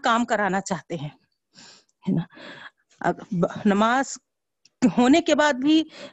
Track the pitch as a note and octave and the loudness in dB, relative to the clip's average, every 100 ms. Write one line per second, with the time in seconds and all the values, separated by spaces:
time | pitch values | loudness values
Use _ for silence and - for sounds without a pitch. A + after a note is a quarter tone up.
0 | B3+ A#3 A#3+ G#3+ G3 F#3+ - F3 - D#3+ | 2 0 0 0 0 -2 -4 -8 -8 -10
1 | D3 - _ _ _ - - - _ _ | -10 -14 _ _ _ -20 -20 -20 _ _
2 | - E3+ - - - - - _ _ - | -4 -2 -4 -12 -20 -18 -20 _ _ -6
3 | - - - F3 F#3+ - G#3+ G3 A3 B3+ | -4 -4 -4 -2 -2 0 0 2 2 0
4 | C4 - _ _ _ _ _ - A#3+ A#3 | -2 -8 _ _ _ _ _ -2 0 2
5 | B3 D#4+ - D4 D4 B3+ C#4+ D#4+ D#4 - | 4 4 4 2 2 2 2 2 0 -8
6 | - | -10